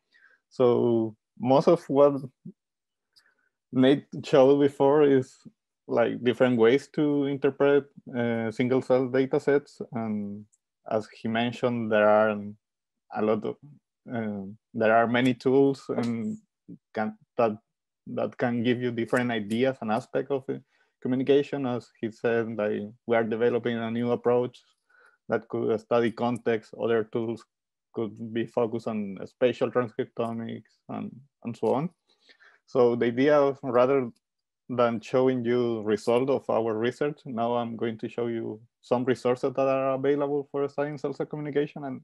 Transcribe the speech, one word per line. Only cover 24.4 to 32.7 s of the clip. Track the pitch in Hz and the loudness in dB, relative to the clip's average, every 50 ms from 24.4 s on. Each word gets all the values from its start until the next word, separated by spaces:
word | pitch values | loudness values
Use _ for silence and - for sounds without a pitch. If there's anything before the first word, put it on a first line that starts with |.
| 123 123 - - _ _ _ _ _ _ _ _ _ _ _ _ _ - | 0 -2 -6 -14 _ _ _ _ _ _ _ _ _ _ _ _ _ -4
that | 113 110 - _ | -4 -4 -4 _
could | - 117 120 117 113 104 | -6 -4 -2 -2 -2 -2
study | - _ 127 117 117 117 | -2 _ 0 0 0 0
context. | 104 - 117 120 123 113 - 120 117 107 - - - 120 | -2 -2 -2 -2 -2 -2 -2 -2 -4 -4 -4 -10 -10 -6
Other | 113 113 117 113 107 | -4 -2 0 -2 -2
tools | - - 123 113 117 113 104 - _ _ _ _ _ _ _ _ _ _ | -2 -6 -6 -6 -4 -8 -10 -12 _ _ _ _ _ _ _ _ _ _
could | 113 117 104 107 113 117 110 110 | -8 -8 -8 -8 -12 -14 -8 -6
be | 117 110 | -6 -6
focused | 113 - 120 120 107 117 117 - 120 | -4 -2 -2 -2 -2 -4 -6 -6 -6
on | 110 107 104 98 95 87 - | -6 -6 -6 -8 -10 -12 -14
spatial | - - _ - 123 117 - 131 117 | -16 -6 _ 0 0 0 0 -4 -2
transcriptomics | - 123 123 110 - - 123 - _ - 117 113 117 113 113 113 117 110 - _ _ _ _ - | -2 -2 -4 -4 -6 -8 -8 -8 _ -6 -6 -6 -6 -8 -10 -10 -12 -14 -14 _ _ _ _ -14
and, | 123 110 107 104 - 127 139 _ _ _ _ | -12 -10 -10 -12 -14 -16 -20 _ _ _ _
and | 120 113 - | -12 -8 -4
so | - 110 113 | -2 0 0
on. | 127 156 180 - _ _ _ _ _ _ _ _ _ _ - _ _ _ | 0 -2 -4 -8 _ _ _ _ _ _ _ _ _ _ -20 _ _ _
So | _ | _